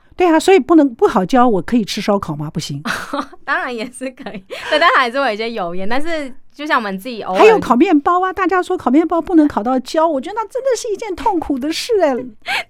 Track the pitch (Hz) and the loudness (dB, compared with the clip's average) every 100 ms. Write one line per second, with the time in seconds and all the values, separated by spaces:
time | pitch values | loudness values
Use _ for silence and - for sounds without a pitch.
0 | _ - 359 320 339 381 247 330 285 226 | _ 0 2 4 6 4 6 4 4 2
1 | 415 208 180 254 240 180 - 240 196 - | 2 2 2 4 4 2 0 -2 -2 -4
2 | 202 202 - 147 151 165 - 143 - - | 0 -2 -2 -8 -8 -8 -8 -8 -6 -8
3 | - 277 277 - - 311 311 240 214 - | -8 -8 -10 -10 -6 -4 -4 -8 -10 -10
4 | 262 262 233 196 - - - 302 349 403 | -12 -12 -14 -14 -12 -12 -2 2 4 4
5 | 240 262 269 208 226 226 175 180 190 247 | 2 0 -2 -2 -6 -6 -6 -2 0 2
6 | 311 320 269 - - - 302 285 208 190 | 0 -2 -6 -12 -18 -10 -2 -2 -2 -8
7 | 254 226 - 185 427 427 - 240 381 302 | -10 -10 -2 4 6 6 2 2 4 4
8 | 359 359 370 381 359 381 - 370 - 269 | 4 2 0 -2 0 0 0 -2 2 2
9 | 349 330 339 339 294 - 214 262 - 320 | 2 0 2 2 4 0 -2 -2 -2 0
10 | 330 277 311 427 427 494 539 440 480 392 | 0 -2 -6 -8 -6 -4 -2 -2 -4 -6
11 | 453 349 466 359 - 277 285 320 - 427 | -8 -4 -2 -2 -2 -4 -4 -6 -2 2
12 | 311 240 254 - - 554 | 2 0 -6 -12 -8 -8